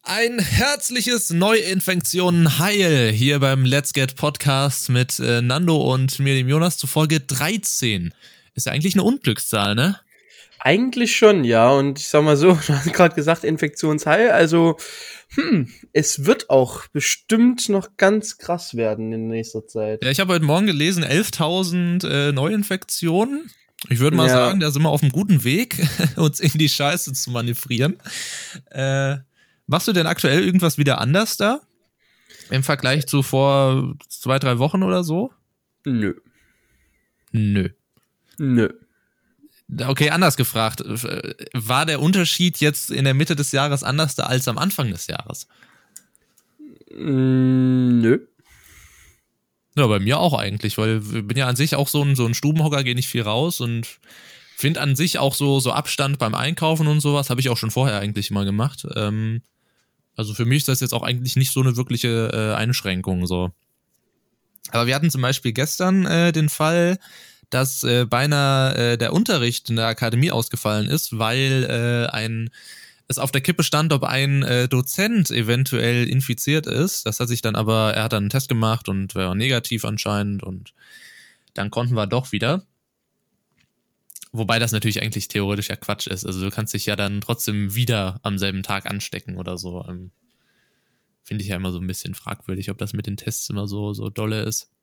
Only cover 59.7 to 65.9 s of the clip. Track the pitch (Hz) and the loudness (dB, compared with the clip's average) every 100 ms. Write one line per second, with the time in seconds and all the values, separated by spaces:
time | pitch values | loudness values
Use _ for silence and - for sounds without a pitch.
59.7 | _ _ _ _ - 104 104 117 139 143 | _ _ _ _ -10 -8 -2 0 0 2
60.7 | 131 127 117 - 123 123 - 135 135 131 | -2 -2 -4 -4 -4 -2 0 0 2 0
61.7 | 123 127 120 123 113 113 113 110 107 113 | 0 -2 -2 0 0 0 -2 -2 -2 -2
62.7 | 123 98 92 92 90 87 90 90 - _ | -2 -2 -4 -2 -2 -2 -2 -4 -6 _
63.7 | _ _ _ _ _ _ _ _ _ - | _ _ _ _ _ _ _ _ _ -8
64.7 | 117 120 135 160 135 127 135 123 113 151 | -4 0 2 0 0 0 -2 -2 -2 -4
65.7 | - 185 | -2 0